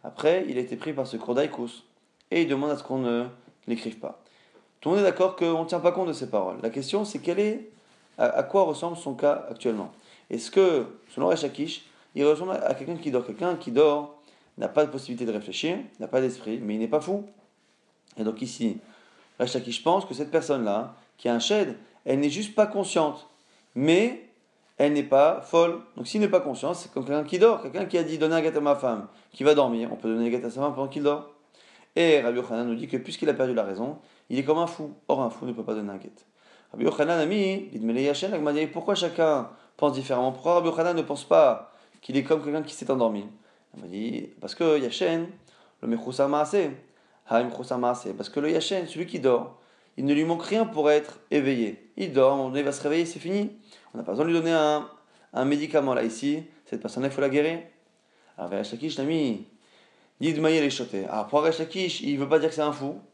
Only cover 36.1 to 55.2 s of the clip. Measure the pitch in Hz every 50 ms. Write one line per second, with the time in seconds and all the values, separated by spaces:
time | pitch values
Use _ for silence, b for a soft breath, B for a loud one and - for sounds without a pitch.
36.1 | - - _ _ b b b b b b b b - - 120 160 151 - 147 156
37.1 | 170 165 156 156 196 214 196 190 196 196 - - 135 117 110 113 117 123 135 139
38.1 | 143 139 - 196 214 165 151 147 147 151 156 151 156 165 160 - 202 185 175 165
39.1 | - - 165 156 151 135 120 - B B B B B - - 147 131 135 131 131
40.1 | 135 123 127 131 131 131 - 165 175 175 170 165 165 160 165 175 175 165 151 -
41.1 | 147 143 - - - 165 156 131 113 107 - B B B B B B B - -
42.1 | 131 139 131 139 160 156 139 143 143 156 151 147 - - 135 131 139 127 120 113
43.1 | 104 101 101 107 - b b b b b b b - - - 87 90 101 110 117
44.1 | - 117 - - - - - 87 - - 170 160 156 151 131 120 117 - 185 175
45.1 | 165 165 165 180 196 - b b b b b b b b - 117 117 113 - 127
46.1 | 131 131 139 139 147 147 151 151 - 202 180 143 135 131 - b b b b b
47.1 | b b b - 113 117 127 123 117 - 127 131 131 123 123 120 123 123 - -
48.1 | 95 - - - - 151 143 156 165 165 151 - 196 185 175 165 - 151 175 170
49.1 | 175 165 131 131 123 117 117 - b b b b b b b b b - 131 139
50.1 | 147 147 156 165 170 165 - - 202 220 226 214 - 156 147 147 151 151 147 -
51.1 | - - - _ - 151 135 135 135 120 113 104 104 - - - _ - 190 175
52.1 | 135 135 127 131 139 139 131 131 131 143 143 139 139 - - 147 151 165 170 165
53.1 | - 156 143 165 190 202 208 208 - B B B B B B B _ 117 - -
54.1 | 95 120 151 170 165 165 160 165 165 160 151 151 151 151 143 - - - b b
55.1 | b b